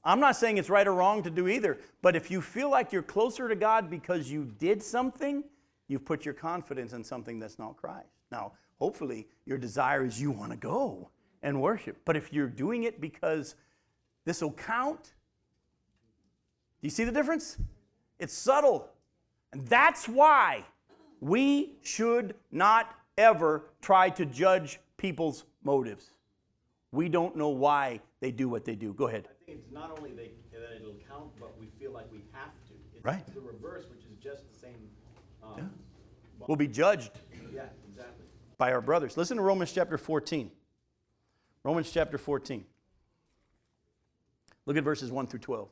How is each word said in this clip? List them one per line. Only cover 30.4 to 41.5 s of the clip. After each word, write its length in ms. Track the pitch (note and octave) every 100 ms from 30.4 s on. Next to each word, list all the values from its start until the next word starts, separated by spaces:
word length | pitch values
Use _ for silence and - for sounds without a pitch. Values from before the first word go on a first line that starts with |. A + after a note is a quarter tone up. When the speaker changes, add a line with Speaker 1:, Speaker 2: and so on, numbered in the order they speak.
| -
Speaker 2:
that 240 | A#2 A#2 A2+
it'll 180 | G#2+ G2+ -
count, 260 | C#3+ D3+ -
but 200 | - -
we 80 | G#2+ A2+
feel 120 | C3+
like 200 | A2+ A2+
we 140 | G#2+ G#2
have 200 | C3 C#3 - -
to. 60 | - -
It's 100 | -
Speaker 1:
Right. 220 | A2+ F#3 -
Speaker 2:
the 80 | -
reverse, 420 | B2 G#2 D#3 F3+ -
which 160 | - A#2
is 100 | G2+
just 300 | C#3 C#3 -
the 40 |
same, 360 | - B2+ A#2 G#2 - - - - -
um, 160 | - -
Speaker 1:
Yeah. 880 | F3+ - - - - - - - -
We'll 80 | D3+
be 100 | D3
judged 540 | A#2 F3 G3 A2+ - - - -
Speaker 2:
Yeah, 160 | - - - -
exactly. 380 | - - - - - - -
Speaker 1:
by 160 | B2+
our 80 | B2+
brothers. 380 | A2+ E3 C3+ D#3
Listen 180 | F3 A#3+
to 60 |
Romans 280 | F#3+ F#3+ E3+
chapter 280 | F#3 E3+ D#3+
fourteen. 520 | - D#3 - D#3+ G#2 _ _ _ _ _ _ _ _ _ _